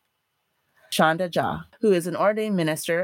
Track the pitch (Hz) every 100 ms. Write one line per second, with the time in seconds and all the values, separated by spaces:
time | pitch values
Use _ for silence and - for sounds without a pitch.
0 | _ _ _ _ _ _ _ _ - -
1 | 160 165 180 165 131 160 - - 220 180
2 | 170 165 190 220 214 190 156 151 - 170